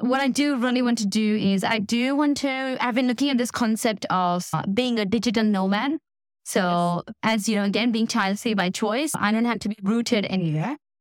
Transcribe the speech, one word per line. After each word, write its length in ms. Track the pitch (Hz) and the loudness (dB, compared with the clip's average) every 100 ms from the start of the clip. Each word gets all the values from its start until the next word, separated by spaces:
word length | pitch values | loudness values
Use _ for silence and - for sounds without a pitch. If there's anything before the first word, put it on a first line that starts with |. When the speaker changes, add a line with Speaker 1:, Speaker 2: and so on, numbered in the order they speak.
Speaker 1:
never. 100 | 247 | -2
Speaker 2:
what 100 | 269 | 2
I 80 | 269 | 0
do 280 | 254 294 269 | 2 0 2
really 260 | 247 254 | 0 2
want 160 | 247 233 | 2 0
to 80 | 202 | 0
do 300 | 220 214 214 | 0 2 2
is 280 | 196 196 | 2 2
I 140 | - 226 | 0 -2
do 340 | 202 233 254 | 0 0 2
want 220 | 277 294 285 | 2 2 0
to, 380 | 277 262 262 254 | -2 -2 -4 -2
I've 140 | 247 | -2
been 140 | 233 254 | 0 0
looking 220 | 233 285 | 0 0
at 80 | 254 | 2
this 120 | 240 | 0
concept 540 | - 226 220 - 202 - | 0 0 0 0 -2 -2
of, 360 | 185 180 175 - | 0 2 0 -2
uh, 100 | 156 - | -4 -2
being 280 | 202 247 233 | -2 0 0
a 60 | 202 | 0
digital 360 | 226 233 220 | 0 0 2
nomad. 500 | 214 196 190 202 254 311 - _ _ _ | 2 2 2 0 0 -4 -8 _ _ _
So 580 | - 226 180 175 175 175 - | -4 0 2 2 2 -2 -6
Speaker 1:
Yes. 80 | 226 | -4
Speaker 2:
as 260 | 214 220 196 | -2 0 0
you 80 | 208 | 0
know, 80 | |
again, 280 | 202 196 240 | 0 0 0
being 140 | 226 226 | 0 0
child-free 480 | 233 196 202 233 | 0 0 -2 -2
by 160 | 208 180 | 0 0
choice, 420 | 190 214 226 302 - | 0 -2 0 -2 -2
I 140 | 202 | 0
don't 120 | 220 240 | 0 0
have 120 | 214 | -2
to 80 | 208 | -4
be 80 | 214 | -4
rooted 440 | 190 226 233 220 196 | -2 0 0 0 0
anywhere. 500 | 190 165 151 160 302 _ _ | -2 0 -2 -4 -6 _ _